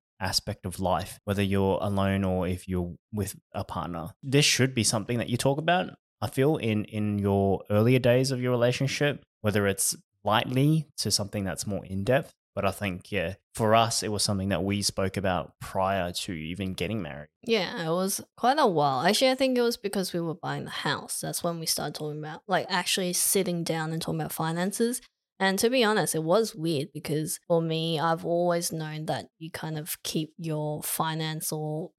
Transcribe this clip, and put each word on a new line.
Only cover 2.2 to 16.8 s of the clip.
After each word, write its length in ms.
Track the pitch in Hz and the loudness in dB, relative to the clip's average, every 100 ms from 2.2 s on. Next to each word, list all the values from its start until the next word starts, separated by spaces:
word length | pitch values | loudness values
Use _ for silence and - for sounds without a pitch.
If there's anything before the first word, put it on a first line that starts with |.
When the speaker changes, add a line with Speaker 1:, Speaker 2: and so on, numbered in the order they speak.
Speaker 1:
or 240 | 95 92 87 | 2 0 0
if 220 | 90 - | -2 -2
you're 240 | 90 87 85 _ | -2 -2 -6 _
with 240 | 107 95 - _ | -4 -4 -6 _
a 120 | - - | -8 -6
partner. 460 | - 82 87 - - | -6 -6 -6 -10 -12
This 220 | 139 139 143 | 0 4 4
should 280 | - 131 | 4 2
be 120 | 127 104 | 2 2
something 320 | 113 98 120 | 0 0 -2
that 100 | 101 | 0
you 80 | 120 | 0
talk 220 | 135 143 | 2 2
about, 320 | 160 180 185 - _ _ | 2 2 0 -8 _ _
I 60 | 104 | -4
feel, 280 | - 139 156 | 2 4 4
in, 300 | 113 107 - | 2 0 -2
in 340 | 110 104 104 | -2 -2 0
your 440 | 101 98 98 92 - | 4 4 4 2 2
earlier 300 | 104 113 131 | 4 6 6
days 320 | 120 127 135 | 6 4 2
of 100 | 127 | 0
your 100 | 123 | 0
relationship, 760 | 123 120 123 135 - 147 127 - _ | 2 2 2 -2 0 0 -2 -8 _
whether 260 | 107 101 101 | 0 2 2
it's 260 | 95 - - _ _ | 2 -2 -4 _ _
lightly 640 | 101 110 - 127 143 160 147 - | 0 2 2 2 4 4 0 -4
to 120 | 110 | -2
something 320 | - 101 107 | 0 -2 -4
that's 240 | 95 78 107 | -4 -4 -6
more 180 | 98 - | -6 -6
in-depth. 460 | 98 98 131 - _ _ - | -4 2 2 0 _ _ -2
But 100 | 98 | -2
I 60 | |
think, 400 | 90 101 90 - | 0 -4 -6 -4
yeah, 220 | 98 85 101 _ - | -4 -2 -6 _ 0
for 180 | 110 | 4
us, 300 | 113 113 - | 6 4 2
it 80 | 107 | -2
was 120 | 104 | 0
something 260 | - 101 98 | 0 0 0
that 140 | 87 | 0
we 200 | 95 101 | 0 0
spoke 340 | 98 - 95 98 | 0 -2 -2 0
about 360 | 95 87 69 _ | 0 0 -2 _
prior 520 | - 98 95 98 87 | -6 -2 0 0 -2
to 200 | 90 - | -4 -6
even 440 | 82 78 90 95 | -6 -6 -6 -6
getting 260 | 90 | -4